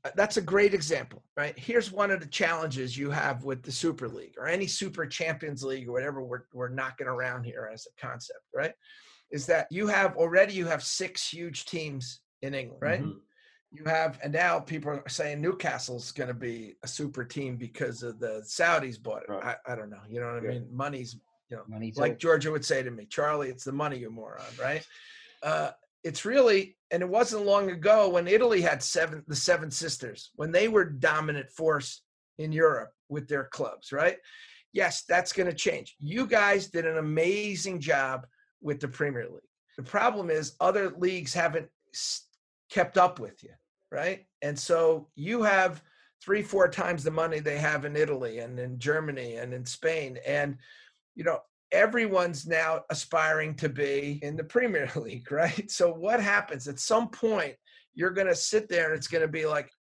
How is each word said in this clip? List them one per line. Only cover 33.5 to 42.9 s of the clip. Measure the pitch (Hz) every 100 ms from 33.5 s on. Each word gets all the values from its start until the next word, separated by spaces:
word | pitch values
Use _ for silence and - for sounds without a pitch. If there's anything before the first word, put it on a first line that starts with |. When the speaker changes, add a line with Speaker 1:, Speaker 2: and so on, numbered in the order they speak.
| - 123 - -
Speaker 1:
right? | 139 170 - - - - - _
Yes, | 190 180 - -
that's | 175 180
gonna | - 180
change. | 165 190 - - _
You | 147 214 240
guys | 220 202 202 190
did | 170 165
an | 160
amazing | 151 156 170 208 208 185 190 180
job | 143 143 135 127 127 _ _ _
with | 147 139
the | 143
Premier | 123 147 127 90
League. | 87 _ _ _ -
The |
problem | 127 202 233 214 170
is | 156 151 -
other | 180 202 190 175
leagues | 180 185 139 175
haven't | 165 160 151 _ _
s-, | - - - _ _ _ _ _
kept | 202 180